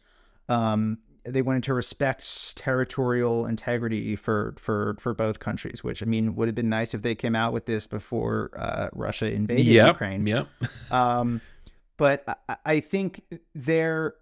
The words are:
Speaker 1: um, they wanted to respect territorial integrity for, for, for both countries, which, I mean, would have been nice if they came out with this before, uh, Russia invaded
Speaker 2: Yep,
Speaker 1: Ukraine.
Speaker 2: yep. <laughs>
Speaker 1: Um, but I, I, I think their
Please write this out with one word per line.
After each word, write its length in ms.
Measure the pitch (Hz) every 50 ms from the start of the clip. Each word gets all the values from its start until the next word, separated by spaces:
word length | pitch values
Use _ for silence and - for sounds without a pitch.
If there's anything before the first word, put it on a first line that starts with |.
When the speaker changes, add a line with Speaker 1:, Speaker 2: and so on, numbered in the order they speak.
| - _ _ _ _ _ _ _ _ -
Speaker 1:
um, 500 | 123 120 113 110 110 107 110 110 110 113 - _ - _ _
they 180 | 120 127 135 131
wanted 220 | 127 131 131 117
to 100 | 135 135
respect 800 | 123 120 - - - 143 135 131 - - - - - - - -
territorial 920 | - - - 131 127 127 - - - 131 123 123 123 120 120 117 117 117
integrity 680 | 113 113 110 - - 120 120 120 117 113 107 110 110 107
for, 380 | 101 - - 110 104 107 113 -
for, 400 | - - - 110 104 104 107 104 -
for 140 | - 120 117
both 260 | - 110 110 107 -
countries, 420 | - - - - - - - - -
which, 200 | 123 120 - -
I 40 |
mean, 280 | 113 113 110 110 110 98
would 100 | 101 113 113
have 60 | 110
been 160 | 113 120 113
nice 240 | 110 110 117 117 -
if 80 | 110 107
they 120 | 120 113
came 220 | - - 120 113
out 160 | 113 113 117 120
with 140 | 117 -
this 200 | - 113 107 -
before, 640 | - - 117 - - - 113 113 113 110 110 107 - -
uh, 320 | - - - - 107 104 - -
Russia 380 | 120 113 104 107 - 113 107
invaded 360 | 113 107 107 101 117 123 123
Speaker 2:
Yep, 200 | 117 113 113 107 143
Speaker 1:
Ukraine. 380 | 180 - 113 98 95 98 104
Speaker 2:
yep. 200 | 104 107 127 - - - _ 123 120
<laughs> 220 | - - - - -
Speaker 1:
Um, 480 | 127 123 123 120 123 120 120 120 113 - - - - - - - - _ _ _ -
but 260 | 147 143 139 139 -
I, 80 | - - - _ -
I, 80 | 120 - _
I 160 | 151 156 156
think 420 | 147 - - 196 196 180 - - - _ 175 165 - _ _
their 600 | 156 123 139 165 160 160 165 160 160 160 151 - -